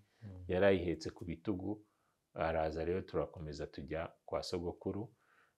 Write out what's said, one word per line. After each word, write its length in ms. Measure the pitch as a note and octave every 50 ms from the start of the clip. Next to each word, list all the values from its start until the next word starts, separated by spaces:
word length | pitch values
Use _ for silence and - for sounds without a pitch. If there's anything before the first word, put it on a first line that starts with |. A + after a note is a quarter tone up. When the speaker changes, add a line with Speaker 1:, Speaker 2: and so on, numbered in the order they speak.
| - _ _ _ -
Speaker 1:
Mm. 220 | G2+ F#2+ F2+ F2+ F2+
Speaker 2:
yari 180 | F#2 F2+ G2+
ayihetse 440 | G2+ G2 F2+ E2+ F2+ D#2 D2+ - F2+
ku 140 | - - -
bitugu. 600 | E2+ D#2+ - - A2 G2+ F#2 F#2+ F#2+ G#2+ - - _ _ _ _ _ _ _ _ _ _
Araza 500 | - E2+ D2+ D#2+ D#2+ D#2+ D#2+ D#2 D#2+ D#2+
rero 160 | E2 F2+ F#2 -
turakomeza 640 | - - E2+ D2 - - E2+ D#2+ D2+ D2 D2+ D2
tujya 460 | - - - C#2+ C2 D2+ D#2+ E2+ - - _ _
kwa 180 | - - D2 C#2+
sogokuru, 640 | - - F2+ E2+ F2 D#2+ - - F#2+ F#2 G2+ A#2+ - - _ _ _ _ - - _ _